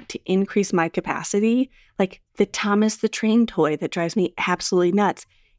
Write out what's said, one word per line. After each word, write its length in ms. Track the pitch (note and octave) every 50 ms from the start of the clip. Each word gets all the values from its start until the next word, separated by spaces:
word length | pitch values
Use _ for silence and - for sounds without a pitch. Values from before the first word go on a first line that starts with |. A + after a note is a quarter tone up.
| - -
to 100 | - - -
increase 480 | - F#3 F#3+ G3 - - G#3 G3 - -
my 160 | F3 E3 E3
capacity, 800 | - - - - D3 - D#3+ - - G3+ G#3 A3+ A#3 B3+ C4 - _ _ _ _ _ -
like, 240 | G3 F#3 - - _ _ _
the 100 | - G3+
Thomas 520 | G3 - - - G#3 G3+ G#3 G#3+ A3 G#3+ -
the 120 | - A3
Train 360 | - - - A3 A3 A#3 A#3
toy 320 | A3+ - - D#3+ D3 D#3 D3
that 140 | - D#3
drives 260 | - F3+ E3+ E3+ - A3+
me 160 | F3+ - - -
absolutely 540 | - - F3+ F3 - - - F3+ F3+ F3+
nuts 340 | E3+ G3+ G#3 G3 - - - - _ _ _ _ _